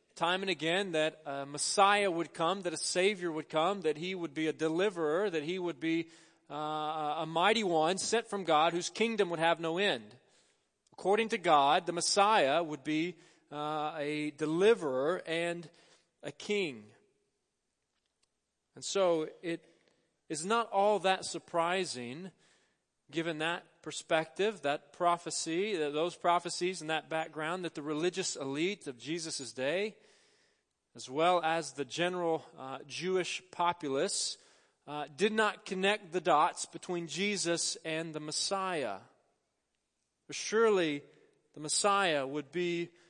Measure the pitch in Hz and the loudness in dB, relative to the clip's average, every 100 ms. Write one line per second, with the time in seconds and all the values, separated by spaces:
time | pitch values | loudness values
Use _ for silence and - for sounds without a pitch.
0 | _ - 170 185 196 151 160 180 202 160 | _ -2 0 0 0 0 0 0 0 2
1 | 156 151 147 139 139 147 - - 196 208 | 0 -2 -8 -8 -6 -4 0 6 6 6
2 | 202 170 156 - 165 196 180 156 - 180 | 4 0 -2 0 0 0 -2 -4 -2 2
3 | 190 196 175 156 151 156 170 202 156 151 | 2 2 -4 -6 -2 0 2 2 0 -2
4 | 180 190 165 143 156 143 156 160 208 175 | -4 -6 -6 -2 -2 0 0 2 0 0
5 | 156 165 208 165 147 185 175 143 165 165 | 0 2 0 -2 -4 -4 -4 -4 -2 -2
6 | 160 - - _ - 147 151 156 151 160 | -2 -12 -20 _ -12 -6 -4 -2 -4 -2
7 | 151 156 160 165 190 226 196 165 156 190 | -2 -2 -2 4 4 4 2 2 2 0
8 | - 226 - 202 170 151 165 170 170 - | 0 -2 -2 -4 2 4 4 2 -4 -2
9 | 226 220 180 165 165 160 165 170 202 131 | 0 0 0 2 2 2 0 0 0 0
10 | 107 117 _ _ _ _ _ _ _ - | -6 -20 _ _ _ _ _ _ _ -4
11 | 185 208 226 220 170 147 139 175 175 170 | 0 2 2 0 4 6 8 4 2 -2
12 | - - 202 214 135 156 165 151 139 156 | 0 4 6 6 6 4 0 -4 -4 -2
13 | 170 175 - _ - 147 151 156 151 160 | -2 -6 -16 _ -14 -8 -4 -2 -4 -4
14 | 147 151 151 139 156 160 202 220 156 131 | -4 -4 -4 -4 -2 4 4 4 2 0
15 | 147 180 - 165 170 175 160 - _ _ | 0 -2 -2 -2 -2 -4 -10 -20 _ _
16 | _ _ 147 - - 208 175 117 107 113 | _ _ -14 -10 -4 -2 -2 -6 -14 -20
17 | _ _ _ _ _ _ _ _ _ _ | _ _ _ _ _ _ _ _ _ _
18 | _ _ _ _ _ _ _ - 131 196 | _ _ _ _ _ _ _ -12 -2 4
19 | 185 165 160 - 175 165 - _ _ _ | 4 4 0 -6 -6 -6 -8 _ _ _
20 | _ _ - 151 180 233 220 196 202 208 | _ _ -10 -6 0 0 0 2 4 4
21 | 185 190 165 170 - 175 165 190 160 123 | 2 0 -2 -10 -4 0 0 0 -2 -6
22 | 120 143 185 - _ _ _ _ _ _ | -8 -10 -12 -16 _ _ _ _ _ _
23 | _ 147 165 151 160 175 - _ 160 - | _ -4 -4 -2 -2 -4 -8 _ -12 -10
24 | - 165 160 - 208 196 143 147 _ - | 0 0 2 -2 -2 0 -2 -4 _ 0
25 | 175 170 165 - 165 165 214 185 147 147 | 2 2 0 -6 -2 -2 0 0 -2 0
26 | 175 - 175 170 175 - 180 180 156 156 | -2 0 2 2 2 -4 -4 -4 -4 -4
27 | 147 160 160 151 156 185 170 - 147 151 | -2 -4 -4 -6 -4 -4 -6 -6 -6 -2
28 | 180 180 175 - 135 139 175 202 151 120 | -2 -2 -6 -4 -4 -2 -2 -4 -10 -12
29 | 123 170 160 - 120 127 131 175 214 - | -8 -8 -6 -10 -10 -4 -2 -2 -4 -8
30 | _ _ _ _ _ _ _ _ _ 120 | _ _ _ _ _ _ _ _ _ -18
31 | 117 139 170 180 160 165 143 135 131 147 | -6 2 4 4 2 -2 -4 -8 -6 -2
32 | 175 180 170 160 - - 131 135 143 127 | -2 0 0 -2 -4 -16 -12 -12 -12 -8
33 | 175 185 170 - - - 175 165 143 135 | -2 0 -2 -6 -8 -2 0 0 -2 -2
34 | 190 - - - _ _ _ _ - 147 | 0 -2 -4 -8 _ _ _ _ -12 -10
35 | 147 143 208 220 214 - - 185 196 214 | -8 -2 -2 2 0 0 -6 -2 0 0
36 | 190 180 175 151 165 - - - - 175 | -2 -2 4 6 4 0 -10 -12 -8 -6
37 | 165 147 202 196 165 165 - - 160 160 | -6 -4 -2 -2 -2 0 -2 -4 -6 -6
38 | 165 151 151 147 - 196 190 165 120 98 | -6 -8 -6 -4 -2 -2 -2 -2 -4 -6
39 | 120 _ _ _ _ _ _ _ _ _ | -12 _ _ _ _ _ _ _ _ _
40 | _ _ - 143 - 214 226 196 160 143 | _ _ -12 -10 -2 2 4 4 2 -2
41 | - - _ _ _ - 151 - 208 196 | -8 -20 _ _ _ -12 -4 0 2 2
42 | 190 147 131 147 135 175 175 170 170 _ | 2 2 0 -4 -6 -4 -2 -2 -6 _
43 | _ | _